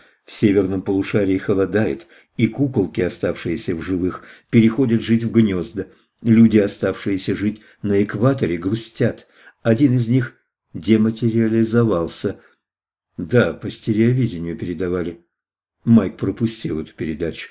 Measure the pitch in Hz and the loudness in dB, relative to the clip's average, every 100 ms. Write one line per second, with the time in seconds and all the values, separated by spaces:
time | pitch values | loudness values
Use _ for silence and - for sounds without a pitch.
0 | _ _ - - 104 98 92 95 98 98 | _ _ -10 0 2 4 2 -2 -2 -2
1 | 98 110 95 95 - 95 92 101 98 69 | 0 0 0 0 0 0 0 0 0 -4
2 | - - _ - 110 127 139 113 87 - | -10 -20 _ -2 -2 0 -2 0 -2 -2
3 | 87 - 90 82 87 80 - 82 82 92 | -4 -2 -4 -4 -6 -6 -4 -6 -4 -2
4 | 90 - - - _ 117 110 123 123 113 | -2 -6 -14 -20 _ 4 4 4 0 0
5 | 107 113 113 110 107 92 80 - - _ | 0 0 2 2 2 0 -6 -8 -10 _
6 | _ _ 117 110 113 107 101 - 98 92 | _ _ 4 6 6 6 2 0 -4 -4
7 | 107 95 - 90 104 104 _ _ 101 101 | -4 -4 -4 -4 -4 -6 _ _ -2 0
8 | 104 101 127 131 87 85 95 113 - - | 0 0 0 0 -2 -2 -2 -2 -4 -2
9 | 113 - - _ - _ 117 113 143 123 | -2 -4 -16 _ -20 _ 0 2 4 2
10 | 113 127 123 - _ _ _ 90 104 110 | 0 0 -2 -8 _ _ _ -6 2 2
11 | 110 110 117 113 110 113 110 117 113 87 | 2 0 -2 0 0 2 2 2 2 0
12 | 82 - 98 - _ _ _ _ _ _ | -4 -4 -6 -8 _ _ _ _ _ _
13 | _ - 87 120 87 78 104 - - 107 | _ -12 0 2 2 -2 -10 -6 -2 0
14 | 117 127 113 82 85 80 87 82 90 90 | 2 2 -2 -4 -8 -8 -8 -6 -4 -4
15 | 85 85 _ _ _ _ _ _ 120 113 | -6 -10 _ _ _ _ _ _ 4 4
16 | 92 - 120 101 110 - - 78 78 - | 4 -4 -6 -2 -4 -4 -6 -6 -8 -8
17 | 80 78 82 - - | -8 -6 -6 -8 -14